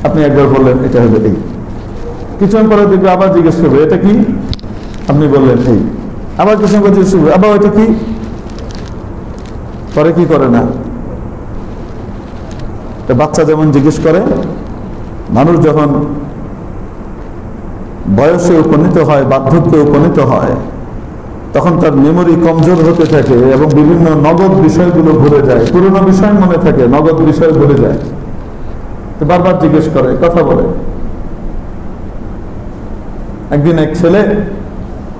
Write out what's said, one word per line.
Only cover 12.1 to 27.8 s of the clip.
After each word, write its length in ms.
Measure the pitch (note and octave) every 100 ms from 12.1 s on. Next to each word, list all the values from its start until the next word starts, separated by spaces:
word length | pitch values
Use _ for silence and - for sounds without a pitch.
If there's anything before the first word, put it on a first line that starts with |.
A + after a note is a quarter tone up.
| - - - - - - - - - -
তো 60 |
বাচ্চা 300 | B2 D#3 -
যেমন 260 | D3+ D#3 D3+
জিজ্ঞেস 300 | C#3 D3 -
করে, 160 | D#3+ F3 C4 - - - - - - - - - -
মানুষ 340 | A#2+ D#3 E3
যখন 400 | D#3 D#3 C#3+ C#3+ - - - - - - - - - - - - - - - - - - - - - G2+
বয়সে 420 | D3 F3+ F3 E3
উপনীত 400 | - D3+ E3 -
হয়, 240 | D3+ C#3+
বার্ধক্যে 580 | B2 C3 C3 E3 - D#3
উপনীত 380 | D3 C#3+ E3 D#3
হয়, 320 | B2+ A2 - B2+ - - - - - - - - -
তখন 280 | - F3 D#3+
তার 160 | D#3 C#3
memory 380 | C#3+ F3 E3+
কমজোর 420 | E3+ E3 E3 D#3 F3
হতে 300 | D#3+ E3+ D#3
থাকে 280 | D3+ B2
এবং 320 | A#2+ B2+ C#3 D3+
বিভিন্ন 440 | D3 D3+ E3+ D#3+
নগদ 520 | D3+ D3 E3+ F#3+ F#3+
বিষয়গুলো 500 | D#3+ E3 F3+ D#3+ D#3+
ভুলে 340 | D#3 C#3+ C#3+ -
যায়। 200 | A#2+ -
পুরনো 260 | F3+ F#3+ G3
বিষয় 340 | F#3+ F#3+ G#3
মনে 260 | G3+ F3+ E3
থাকে, 300 | E3 C3+ A#2+
নগদ 260 | C#3+ D#3+
বিষয় 380 | D#3+ D#3 D3+ E3
ভুলে 280 | C#3 C#3+ C#3